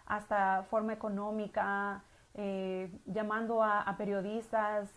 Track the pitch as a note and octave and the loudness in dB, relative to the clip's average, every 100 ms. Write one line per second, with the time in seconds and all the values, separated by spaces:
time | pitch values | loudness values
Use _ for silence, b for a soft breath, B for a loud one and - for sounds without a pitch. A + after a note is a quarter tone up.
0 | - G#3 G#3 G#3 F#3+ F#3+ F#3+ A3 A3 G#3+ | -4 -4 0 4 4 4 2 0 0 -2
1 | A3 G3 G#3 G#3+ G#3 - G3 G3+ G3+ G3 | -2 -2 -2 -2 -2 0 0 0 0 -4
2 | b b b - G3+ F#3+ F#3+ F#3 F#3 G3 | b b b -6 -4 -2 -2 -2 -6 -8
3 | - G3 G#3+ G#3+ A3+ A3+ G#3+ G#3 G3 G3 | -6 -4 -2 0 0 2 4 4 2 -2
4 | G#3 G3+ F#3+ A3 A3 A3 G#3+ G#3+ G3+ | 0 0 -2 -4 0 0 2 0 -4